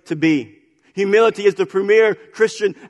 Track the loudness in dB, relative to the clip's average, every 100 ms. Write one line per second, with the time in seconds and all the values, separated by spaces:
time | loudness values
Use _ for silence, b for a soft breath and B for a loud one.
0 | -12 -4 0 -2 -4 _ _ _ b -6
1 | 0 2 2 2 0 0 -2 -2 2 2
2 | 2 -2 -10 -2 -2 -2 -6 B B